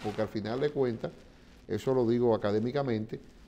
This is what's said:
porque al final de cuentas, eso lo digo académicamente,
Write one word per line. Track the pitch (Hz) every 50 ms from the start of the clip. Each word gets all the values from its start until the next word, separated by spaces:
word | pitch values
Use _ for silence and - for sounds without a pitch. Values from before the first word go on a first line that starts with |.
| -
porque | 107 101 110
al | 110 101
final | - 113 98 107 117 131
de | 143 147
cuentas, | 147 135 135 123 113 113 - - - - - - - - - - - - - -
eso | 98 101 - 135 131
lo | 131 123 113
digo | 120 120 120 120 110
académicamente, | 104 - 104 101 107 110 123 123 143 143 135 113 107 110 - - 135 - - - - -